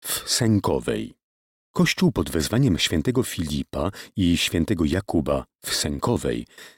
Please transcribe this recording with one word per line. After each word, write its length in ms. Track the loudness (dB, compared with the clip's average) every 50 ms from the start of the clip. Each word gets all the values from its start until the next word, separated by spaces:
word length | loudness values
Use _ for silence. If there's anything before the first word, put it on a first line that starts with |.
| -10
w 260 | -8 -8 -6 -4 -2
Sękowej. 840 | -2 0 2 4 2 2 2 2 0 0 0 -2 -4 -4 -6 -10 -12 _ _ _ _ _ _ _ _ _ _ _ 0
Kościół 380 | 2 2 2 2 2 2 2
pod 180 | 2 2 0 0
wezwaniem 500 | 0 -2 -2 0 2 2 4 4 2 2
świętego 440 | 0 0 0 0 0 0 0 0 0
Filipa 680 | -2 -2 -4 -4 -2 -2 -4 -4 _ -6 -4 -4 -4 -4 -8 -14 -10 -2
i 220 | 0 2 4 4 4
świętego 480 | 2 0 0 0 0 0 0 2 2
Jakuba 600 | 2 2 0 -2 0 0 0 0 0 -2 -2 -4 -6 _ _ -10
w 100 | -6 -4
Sękowej 720 | -2 -2 -2 -4 -2 -2 0 0 0 0 -2 -4 -4 -6 -10 _ -20 -20 -20 -20